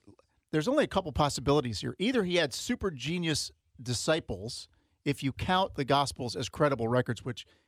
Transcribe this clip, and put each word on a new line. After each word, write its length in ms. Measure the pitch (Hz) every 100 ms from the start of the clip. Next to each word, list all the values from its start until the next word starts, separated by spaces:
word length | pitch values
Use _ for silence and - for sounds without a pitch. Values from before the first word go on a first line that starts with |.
| - - _ _ _
"There's 160 | 156 160
only 160 | 294
a 40 | 220
couple 240 | 196 170
possibilities 720 | 123 143 - 131 143 123 107
here. 140 | 123 -
Either 240 | 202 254
he 120 | 180 175
had 180 | 147
super 380 | - - 247 202
genius 600 | 143 131 180 170 143 - - _ -
disciples, 840 | 120 117 - 160 - 98 110 - - _ _ _ 147
if 180 | 139
you 80 | 135
count 440 | - - 185 190 -
the 100 | 127
Gospels 500 | 139 139 - 123 110
as 140 | 113
credible 380 | - 147 131 113
records," 360 | 123 123 117
which 220 | 131 120 - _